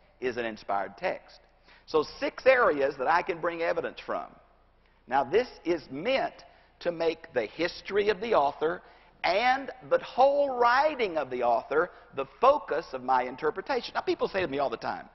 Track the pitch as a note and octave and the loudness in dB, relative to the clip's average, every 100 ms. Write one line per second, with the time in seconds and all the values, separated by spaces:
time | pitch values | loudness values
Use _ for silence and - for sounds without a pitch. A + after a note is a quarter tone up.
0 | _ - B2+ A#2+ A#2 G#2+ - G2 F#2+ G2 | _ -8 -6 -4 -6 -6 -4 -4 -4 -6
1 | F#3 - - - _ _ _ - - D#3 | -6 -6 -12 -20 _ _ _ -20 -2 -2
2 | D3 - D4 - B3+ B3 G#3 D3 C#3 C#3 | -2 -4 -6 2 4 6 4 2 0 0
3 | C3 F3 F3+ D#3+ E3+ E3+ E3+ E3+ A#2+ - | 2 2 0 -4 -4 -2 -2 -2 -4 -8
4 | - F#2 A#1 - _ _ _ _ _ _ | -8 -6 -8 -18 _ _ _ _ _ _
5 | - C3+ C3 G3+ B3+ - D#3+ E3+ - C3+ | -2 0 2 0 0 -6 -4 -4 -4 -8
6 | A3 C4+ D#3 - - _ _ - E3+ E3 | -2 -2 -2 -8 -20 _ _ -8 -6 -2
7 | E3 E3 - B2 G#2 - F3 - - G3 | -2 -2 -4 -4 -4 -4 -4 -6 -4 -2
8 | G#3 F#3 A3+ E3+ C#3+ - D#3 F3+ - - | 0 0 2 2 2 0 -4 -4 -12 -20
9 | _ _ D#3+ G3 B3 C4+ C4 - C#3 E3+ | _ _ 0 2 2 0 -4 -10 0 0
10 | - - C#4 C#4+ C#4 B3 A#3+ B3+ D#4 C4+ | 0 4 4 6 0 4 4 4 2 0
11 | G#3 D#3 C3 B2 A#2+ A2+ - D3 F3+ - | -2 -2 -4 0 2 2 2 0 0 -6
12 | - C3 C3+ - B3+ D4 - C#3+ - C3 | -12 -8 -8 4 4 4 0 -4 -4 -8
13 | B2+ B2+ B2+ C3 D3+ F#3+ A#3+ B3 - A3 | 0 0 0 -2 -4 -4 -4 -4 -4 -6
14 | - E4+ A3+ G3 E3 C#3 C3 A2+ B2+ F2+ | -2 -2 -2 -2 -2 -2 -2 -4 -6 -8
15 | - | -12